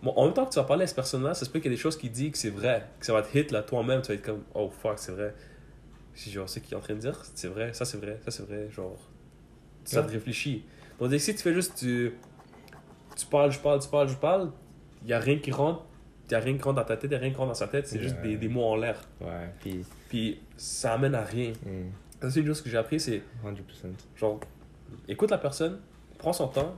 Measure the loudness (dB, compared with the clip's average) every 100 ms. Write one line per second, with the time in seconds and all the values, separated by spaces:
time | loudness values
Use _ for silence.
0 | 2 6 6 6 2 2 4 4 2 0
1 | -2 0 0 -2 -2 -2 0 0 0 -2
2 | -6 -2 -4 -2 -4 0 2 2 0 -10
3 | 0 2 4 2 2 0 0 0 2 2
4 | 2 -4 -2 -6 -4 -2 -2 -2 -4 -2
5 | -6 -6 -6 -6 -18 -20 -20 -20 -20 -20
6 | -20 -16 -10 -8 -6 -8 -8 -10 -6 -4
7 | -4 -6 -10 -10 -8 -4 -6 -4 -4 -4
8 | -8 -8 -8 -8 -8 -8 -8 -8 -10 -10
9 | -18 -20 -20 -20 -20 -20 -20 -18 -2 2
10 | 2 0 -4 -4 -2 -4 -6 -20 -20 -4
11 | 2 2 2 0 2 2 2 -2 0 2
12 | 0 -2 -16 -20 -20 -20 -20 -20 -20 -20
13 | -18 -10 2 6 6 4 4 4 4 4
14 | 4 2 4 4 2 -6 -18 -20 -20 -16
15 | 0 0 4 2 2 2 2 0 -6 -20
16 | -20 -20 0 0 2 0 2 2 2 0
17 | 0 0 0 0 -2 -2 0 0 0 -2
18 | -2 -2 -2 -2 0 2 4 4 2 -2
19 | -8 -10 -8 -6 -8 -10 -8 -6 -8 -14
20 | -6 -2 -2 -4 -10 -12 -8 -2 0 4
21 | 4 2 0 -2 -2 -4 -8 -6 -8 -10
22 | -16 -6 0 2 2 0 0 0 2 0
23 | 0 -2 -4 -10 -8 -8 -10 -12 -12 -12
24 | -14 0 0 0 -6 -16 -20 -20 -18 -16
25 | -8 2 4 4 0 0 -2 -2 -12 -20
26 | -20 -4 0 2 2 2 0